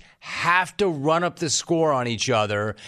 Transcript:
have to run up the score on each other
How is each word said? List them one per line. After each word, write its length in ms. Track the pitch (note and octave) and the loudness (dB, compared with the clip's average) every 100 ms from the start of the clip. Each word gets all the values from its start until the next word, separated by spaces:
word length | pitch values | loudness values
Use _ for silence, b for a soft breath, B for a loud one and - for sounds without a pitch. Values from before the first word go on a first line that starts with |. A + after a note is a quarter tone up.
| b b | b b
have 560 | - - E3+ F3+ F3+ - | -12 -4 2 2 0 -2
to 100 | G3 | -2
run 380 | D3 D3 E3 | 0 0 2
up 160 | F3 E3+ | 0 -4
the 100 | E3 | -4
score 420 | - - E3 D#3 | -2 0 2 2
on 140 | C3+ B2 | 2 0
each 240 | A2 - | -2 0
other 460 | A2+ G#2 G#2 G#2+ - | 2 2 0 -2 -6